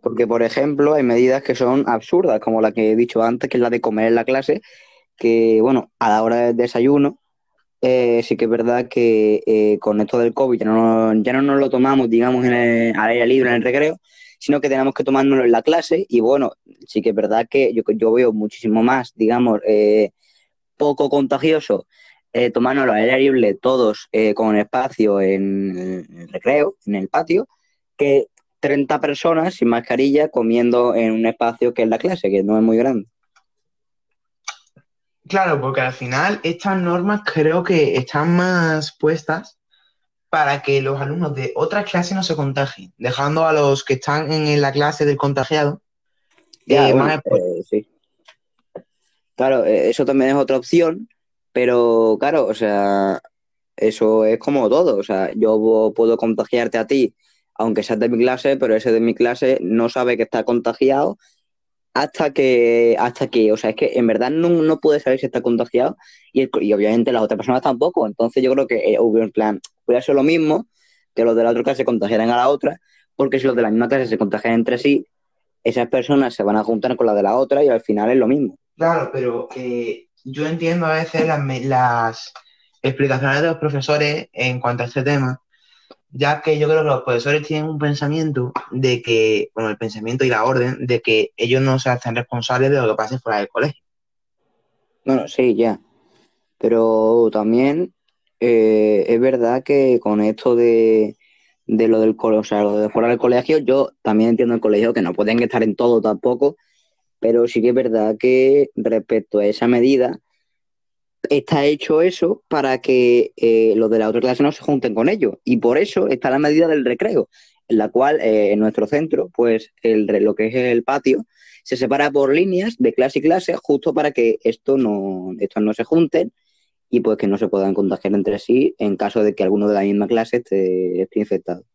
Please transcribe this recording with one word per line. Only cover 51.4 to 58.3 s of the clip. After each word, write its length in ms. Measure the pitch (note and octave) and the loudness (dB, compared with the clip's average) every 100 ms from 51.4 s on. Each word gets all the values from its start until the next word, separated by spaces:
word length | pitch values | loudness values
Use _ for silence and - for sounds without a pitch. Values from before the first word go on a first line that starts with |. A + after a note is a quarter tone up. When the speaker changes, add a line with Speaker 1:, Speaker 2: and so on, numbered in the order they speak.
| _ | _
Speaker 1:
pero 680 | B2+ B2 A#2+ A#2 A2+ A2+ G#2+ | -2 2 2 4 4 2 2
claro, 260 | C#3 D#3 A2 | 0 0 -2
o 80 | |
sea, 680 | G#2+ A2 G2+ G2+ G2 G2 F#2+ - _ _ _ _ - | -2 0 0 0 0 0 -2 -8 _ _ _ _ -2
eso 480 | G#2+ G#2+ A2 A2 | -2 0 2 2
es 140 | A2 A2+ | 2 0
como 320 | - C#3+ A2 | -2 0 2
todo, 280 | C#3 F3 G2+ | 2 2 0
o 60 | |
sea, 280 | G2 F#2+ F#2+ | -2 -4 -4
yo 240 | G#2+ A2 A2 | 0 0 2
po-, 360 | A2 A2 A2 G#2+ | 2 2 0 2
puedo 200 | A2+ A2+ | 0 2
contagiarte 640 | A2+ A2 A2 B2 A#2 A#2 | -2 -2 -2 -2 -2 -4
a 80 | A2+ | -2
ti, 300 | C#3 B2 _ _ _ _ - | 0 0 _ _ _ _ -6
aunque 280 | A2+ G#2 | -2 -2
seas 160 | G#2 A2 | -2 -2
de 100 | A#2 | 0
mi 80 | A#2+ | 2
clase, 380 | B2 | 0